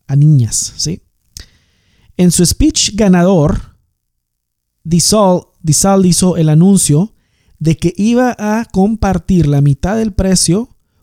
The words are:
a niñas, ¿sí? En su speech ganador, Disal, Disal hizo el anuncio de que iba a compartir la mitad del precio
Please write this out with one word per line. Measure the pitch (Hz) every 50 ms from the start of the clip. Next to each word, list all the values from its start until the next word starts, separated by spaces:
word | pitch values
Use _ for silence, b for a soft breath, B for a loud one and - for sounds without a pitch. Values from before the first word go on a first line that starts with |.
| _
a | - 139
niñas, | 143 147 151 151 135 117 104 - - - - -
¿sí? | - - - - - _ _ _ _ _ _ - B B B B B B B B B B B B B B B B
En | - 180 180
su | - - 175
speech | 151 - - 269 311 - - - - 214
ganador, | 196 220 190 180 175 170 185 202 170 143 156 - - - - _ _ _ _ _ _ _ _ _ _ _ _ _ _ _ _ _ _ _ _ _ _ -
Disal, | 160 170 170 - - 208 220 202 185 180 175 - _ _ _ -
Disal | 156 143 - - 196 196 196 190
hizo | 180 170 - 190 180 165
el | 170 160 156
anuncio | 151 156 175 196 202 180 - - 143 147 196 226 _ _ _ _ _ _ _ _ _ -
de | 151 160 165
que | - - 170 -
iba | - 196 226 233 240 254 247 220 -
a | 208 208 214 226 233
compartir | - - 185 190 214 226 214 - 196 185 175 - - 190 175 156 143
la | 143 139
mitad | 143 147 139 - - 180 208
del | 226 220 220 190
precio | - 185 190 185 - - 165 170 208 247 - _ _ _ _ _ _